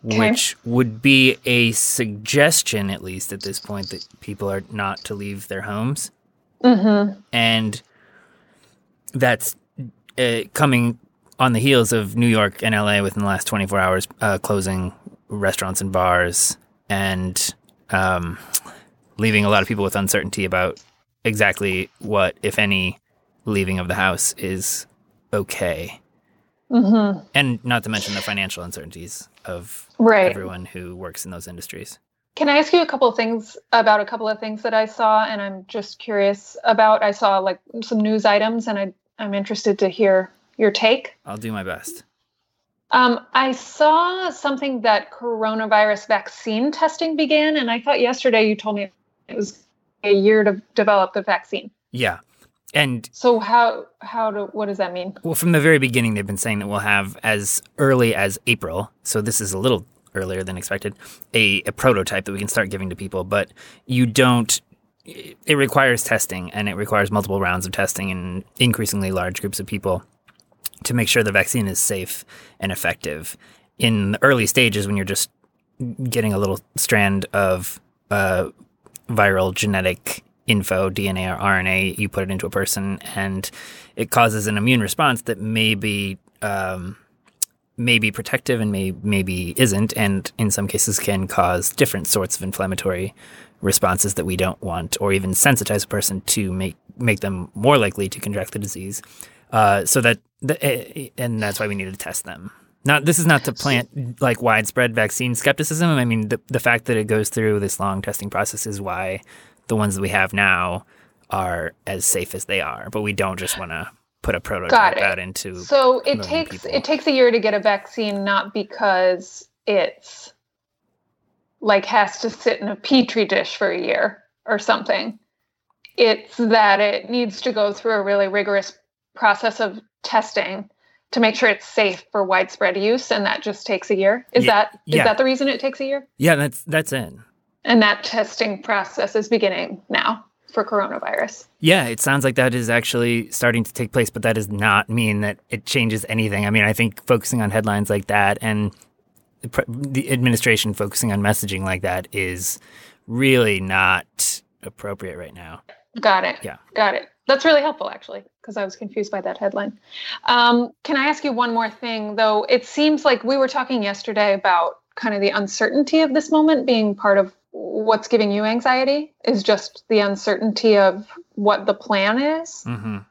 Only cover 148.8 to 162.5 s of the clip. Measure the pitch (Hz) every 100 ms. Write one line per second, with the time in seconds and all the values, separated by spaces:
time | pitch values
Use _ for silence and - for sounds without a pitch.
148.8 | _ _ _ _ _ _ 123 - - 117
149.8 | 139 135 139 131 123 117 123 110 110 98
150.8 | 101 - 117 101 101 107 104 95 95 92
151.8 | 92 92 90 101 92 90 90 - _ -
152.8 | - _ - 117 135 127 110 98 92 92
153.8 | 92 92 - - - - _ _ - -
154.8 | 104 101 92 85 80 82 85 80 _ -
155.8 | _ 233 220 190 180 - 202 - _ 208
156.8 | 208 - - _ - 269 330 302 294 294
157.8 | - - - 202 196 _ - 208 196 -
158.8 | 208 220 202 196 185 185 202 196 202 -
159.8 | _ - - - - 240 233 240 240 _
160.8 | - 285 285 302 294 233 240 233 220 -
161.8 | 240 226 214 208 220 214 -